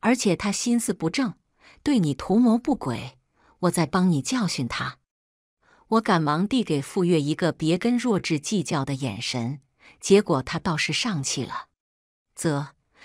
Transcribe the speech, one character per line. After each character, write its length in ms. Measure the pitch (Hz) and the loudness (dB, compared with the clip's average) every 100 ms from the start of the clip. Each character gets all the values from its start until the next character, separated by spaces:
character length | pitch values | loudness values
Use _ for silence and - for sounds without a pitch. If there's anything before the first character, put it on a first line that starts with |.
而 140 | 214 | 2
且 200 | 247 214 | 2 2
他 160 | 165 208 | 0 -2
心 280 | 196 - 240 | -4 0 0
思 140 | - | 0
不 160 | 185 160 | -2 -2
正， 260 | 175 254 - _ _ _ - | -2 -4 -4 _ _ _ -8
对 160 | - 269 | 0 2
你 140 | 160 | 2
图 260 | 139 - 202 | 0 0 4
谋 200 | 247 233 | 4 4
不 160 | 247 | 0
轨， 440 | 254 - 113 127 - _ _ _ _ | -2 -2 -6 -8 -16 _ _ _ _
我 100 | 180 | 0
在 160 | 170 156 | 2 0
帮 240 | 185 185 | 2 2
你 100 | 151 | 2
教 260 | 131 254 185 | 0 -2 -2
训 200 | - 120 | -4 -4
他。” 320 | - 131 - _ _ _ _ _ _ _ _ _ | -4 -8 -10 _ _ _ _ _ _ _ _ _
我 120 | 220 | 0
赶 200 | 220 180 | 2 2
忙 280 | 151 151 196 | 2 0 0
递 160 | 262 | 0
给 180 | 214 151 | 0 -2
傅 220 | 135 - | -2 0
月 160 | 175 170 | 2 2
一 140 | 143 | 2
个 180 | 156 170 | 0 0
别 260 | - 156 180 | 0 0 0
跟 180 | 233 240 | 2 0
弱 220 | 240 196 | 2 0
智 220 | - 156 | 0 -4
计 220 | - 214 | 0 -2
较 220 | 139 160 | 0 -2
的 100 | 131 | -2
眼 280 | 135 135 95 | -4 -4 -6
神， 380 | - 127 117 143 _ _ - _ | -6 -4 -4 -8 _ _ -20 _
结 200 | - 196 | 4 4
果 220 | 208 147 | 6 -2
他 160 | - 170 | -2 -6
倒 180 | - 156 | -4 -2
是 160 | - | -2
上 300 | 147 247 175 | -2 -2 -4
气 220 | 135 - | -4 -6
了。 240 | 120 - - _ _ _ _ _ _ | -6 -8 -14 _ _ _ _ _ _
“啧， 400 | - 170 143 143 _ _ _ | -6 -2 -2 -4 _ _ _